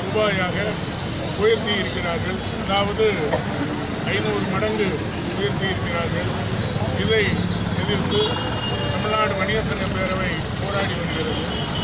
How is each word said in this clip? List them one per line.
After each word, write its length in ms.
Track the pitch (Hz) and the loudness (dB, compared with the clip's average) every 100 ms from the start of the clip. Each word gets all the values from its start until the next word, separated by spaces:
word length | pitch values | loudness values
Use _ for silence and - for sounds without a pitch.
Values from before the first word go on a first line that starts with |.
ரூபாயாக 520 | 180 214 208 190 180 175 214 - - - - - - - | 0 2 4 4 2 0 0 -2 -4 -4 -4 -4 -2 2
உயர்த்தி 300 | 214 226 214 202 | 4 4 2 0
இருக்கிறார்கள். 560 | 180 185 180 165 175 214 - - | 0 -2 -2 0 -2 -2 -4 -4
அதாவது, 420 | - 196 202 208 214 180 151 - - - 285 - - - - | 0 2 2 2 2 2 0 0 0 -2 -2 -2 -4 -4 -2
ஐந்நூறு 340 | - 214 202 196 | 0 0 0 0
மடங்கு 340 | 190 214 214 196 160 - - - 180 | 0 0 2 0 0 -2 -4 -2 -2
உயர்த்தி 280 | 202 190 - | 0 0 0
இருக்கிறார்கள். 580 | - - 175 165 165 170 - - - - - - - | 0 0 0 0 0 0 -2 -2 0 0 0 0 0
இதை 180 | 208 220 196 - - - - - | 2 4 2 2 0 0 0 0
எதிர்த்து 400 | - 202 - - 427 - - - - - - | 0 0 2 2 2 0 -2 -2 -2 -2 -2
தமிழ்நாடு 420 | 196 208 214 220 196 | -2 0 2 2 0
வணிகர் 280 | 196 220 214 | 0 0 0
சங்க 160 | 202 190 | -2 -2
பேரவை 380 | 190 190 185 185 160 - - | 0 0 0 0 -2 -2 -2
போராடி 320 | 151 196 190 170 | -2 0 0 0
வருகிறது. 440 | 165 165 - - - - - - | -2 -2 0 -2 -2 -2 -2 -2